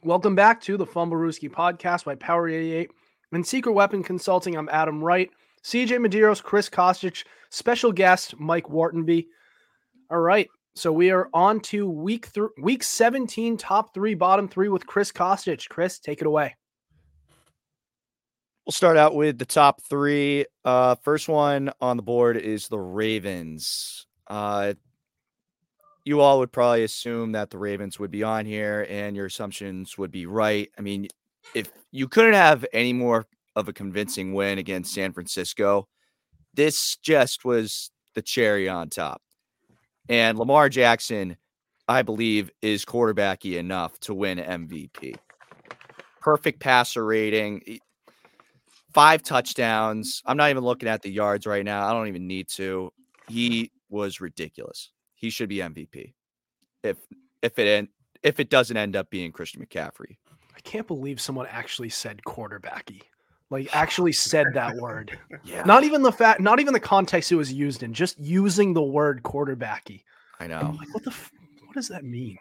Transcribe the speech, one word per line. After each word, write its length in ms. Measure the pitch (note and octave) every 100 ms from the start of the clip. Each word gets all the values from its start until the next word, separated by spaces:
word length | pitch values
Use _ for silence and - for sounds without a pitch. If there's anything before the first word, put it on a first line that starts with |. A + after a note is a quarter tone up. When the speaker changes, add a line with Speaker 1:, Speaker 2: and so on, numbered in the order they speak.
| D#3+
Speaker 1:
Welcome 280 | F3 G3+ G3
back 260 | G#3 A3+
to 160 | - G3
the 100 | F3
Fumblerooski 640 | F3 E3+ E3 E3 D#3 D3
podcast 540 | - F3 E3+ F3+ F3 -
by 100 | C#3
Power 320 | - E3+ E3+
eighty-eight 440 | D#3+ E3 E3 E3+ _ _ _ _
and 120 | E3 F3+
Secret 280 | C4 B3
Weapon 280 | G3+ G3+ G3+
Consulting. 540 | F3 F#3 - F3+ F#3 E3
I'm 140 | D#3
Adam 340 | D#3 D#3 D3+
Wright, 260 | D#3+ F3+ F#3 _ _ _
C 220 | - A#3 B3
J 120 | B3
Medeiros, 440 | A#3 G3+ G#3+ G3+
Chris 280 | - G#3 G3+
Kostic, 560 | - F3+ F3+ F#3 - - _ _
special 420 | - - A#3 A#3+
guest 480 | F#3 F#3 F3+ - -
Mike 300 | D3+ E3+ E3
Whartonby. 580 | D3+ E3 E3 E3 E3+ E3 _ _ _ _ _ _ _ _
All 100 | E3
right, 280 | E3 G#3 F#3+ _ _ -
so 180 | E3+
we 180 | D#3 F3+
are 160 | F#3 F#3
on 260 | E3 F#3+ A3
to 300 | G3+ G#3 G3+
week 380 | D#3 E3+ A#3 -
thr-, 180 | - G#3+ F3
week 260 | D3 B3+
seventeen, 760 | - - A3+ C4+ B3 - A#3 A3
top 360 | - G3 G#3+
three, 200 | - G#3
bottom 340 | G3 F3+ G3 G3+
three 220 | - G3+
with 180 | F#3+ -
Chris 240 | - G3+
Kostic. 560 | - F3+ G3 - D3+ -
Chris, 320 | - F3+ -
take 220 | - D3
it 40 | D#3
away. 300 | D3+ C#3 - _ _ _ _ _ _ _ _ _ _ _ _ _ _ _ _ _ _ _ _ -
Speaker 2:
We'll 60 |
start 240 | - F3+ D#3+
out 180 | D3+
with 240 | D3+ D3+ B2
the 80 | C3
top 360 | - C#3+ - -
three. 560 | C#3+ C#3+ D3 C#3+ C#3+ - _
Uh, 320 | - B2+ B2+ B2
first 320 | - D3+ -
one 420 | D3+ D3 C#3+ C#3 -
on 160 | B2+ A#2+
the 60 |
board 340 | G#2+ A#2+ A#2+ A2+
is 320 | G#2+ G#2+ -
the 100 | G#2+
Ravens. 1300 | F#2 F#2+ A2 A2 G2 F2+ E2 D#2 - - - - - _ _
Uh, 500 | G#2 G#2 G#2 G2+ G2 _ _ _ _ _ _ _ _ _ _ _ _ -
you 160 | D3
all 180 | C#3+ C#3
would 140 | B2+
probably 320 | - A#2+ A#2+ A2+
assume 480 | - A#2+ A#2 A2+
that 160 | A2 G#2
the 80 | F#2+
Ravens 420 | G2+ G2+ G2+ -
would 120 | G2+
be 120 | G2+
on 220 | G#2+ A2 G#2+
here 420 | G#2+ G#2+ G#2 G#2
and 240 | G2+ G#2
your 120 | G2+ G2
assumptions 720 | - G#2 G2 G2+ F#2 F#2 -
would 120 | F#2+
be 160 | F#2 E2+
right. 460 | G#2+ G#2+ G#2 G#2 -
I 40 |
mean, 280 | G2+ G2+ G2 - _ _ -
if 160 | A2+ G#2+ _ _
you 160 | C3 C3
couldn't 280 | - A3+ G#3
have 300 | E3+ D3 B2
any 220 | A2 B2
more 340 | B2 A#2+ A2+ A2 _ _ -
of 100 | G#2
a 60 |
convincing 600 | - G2 F#2 G#2 - F#2
win 240 | G2 G2 G2
against 360 | F#2+ F#2 F2+
San 180 | - F#2+
Francisco, 800 | F2 F2 - F2+ - G2+ G2+ F#2+ _ _ _ _ _ _
this 420 | - D3+ D3 - -
just 400 | - D#3 A#2+ -
was 480 | B2+ A#2+ A2 - - _ _ -
the 60 |
cherry 480 | - - A2+ G#2 F#2+
on 180 | F2+ D#2+
top. 340 | - D#2 - _ _ _ _ _ _ _ _ _
And 320 | A#2+ A2+ A2
Lamar 300 | A#2 C#3+ C#3+
Jackson, 640 | B2 A#2+ A#2 - A2 F#2+ E2+ _ _ _ _ -
I 140 | B2+
believe, 480 | A#2 G#2+ A2+ G#2 G2 _
is 240 | G#2+ G#2 -
quarterbacky 720 | A#2+ A#2 G#2 G2+ F#2+ F#2+ F2
enough 420 | F2 F#2 E2 -
to 140 | -
win 260 | G2 G2 F2+
M 260 | D#2 F2+ D#2+
V 200 | D#2+ C#2+
P. 200 | - C2 - _ _ _ - - - - - - _
Perfect 400 | - D3+ - -
passer 440 | C#3 B2+ A#2+ - A2
rating, 580 | A2 G#2+ G#2+ G#2+ G#2 -
e-, 140 | A2 _ _ _ _ _ _ _ _ _ _ _
five 300 | - D3+ D#3+
touchdowns. 1000 | - C3+ B2 - A#2+ A2 A2 A2 A#2 - -
I'm 120 | C#3
not 140 | D3
even 120 | C3+
looking 240 | B2 B2 A#2
at 140 | A2
the 100 | G2
yards 340 | G2 G#2 G#2 G#2+
right 200 | G2+ G2+
now. 200 | G2+ G2+
I 60 |
don't 160 | A#2 A2
even 200 | F#2 F2+
need 200 | F#2 F#2
to. 420 | - F#2+ F#2+ F#2 _ _ _ _
He 460 | A#2 A#2+ A#2 A2+ _ _
was 320 | G2+ G2+ -
ridiculous. 680 | F2+ - D#2 - A1 - - _ _ _
He 120 | A2+
should 180 | A2 A2
be 140 | G2+
M 100 | F2
V 140 | D#2 D2+
P 260 | - - _ _ _ _ _ _ _
if, 120 | A2 - _ - _ _
if 160 | A#2 -
it 100 | G#2+
en-, 220 | G#2 G#2 _ _ _
if 180 | D3 C#3
it 120 | B2
doesn't 260 | C3+ A#2+ A2+
end 180 | G#2 G2
up 140 | F#2
being 220 | F#2+ E2+
Christian 340 | - E2+ - -
McCaffrey. 520 | F2 D#2 - - - _ _ _ _
Speaker 1:
I 40 |
can't 260 | - A3 A3
believe 340 | D3+ C3+ C3+
someone 280 | - C3 B2
actually 400 | A#2 B2 - A#2
said 320 | - A2 G#2
quarterbacky. 800 | - - G#2+ G2+ - - - G2 _ _ _ _ _
Like, 260 | C3+ C3+ D3+
actually 360 | D#3+ - F3+
said 340 | - - D#3 C#3+
that 220 | C3 A#2 A#2
word. 420 | A#2+ A2 G#2 - _
Speaker 2:
<laughs> 120 | -
Yeah. 200 | - -
Speaker 1:
Not 200 | F#3 A3+
even 200 | D4+ D4+
the 80 | C4
fact, 280 | - A3+ G#3
not 200 | F#3+ A#3+
even 120 | C#4+
the 80 | B3+
context 520 | - G3 F#3 F3 -
it 40 | F3
was 160 | C#3+
used 300 | C3+ C#3+ B2+
in, 140 | A#2+ A2+
just 240 | F3+ -
using 560 | D3 F3+ G3+ F3+ G3+ E3+
the 80 |
word 400 | C#3+ C#3+ D3 C3
quarterbacky. 800 | A#2 C#3 C#3+ B2+ A2+ G2+ - G2+ _ _ _ _
Speaker 2:
I 60 | E2
know. 300 | D#2+ D2+ D#2
Speaker 1:
Like, 160 | D#3
what 100 | A3
the 60 | -
f-, 220 | - - _ _ _ _
what 80 |
does 140 | C#4 A#3
that 180 | F3+ C3+
mean? 320 | A#2+ B2+ F#2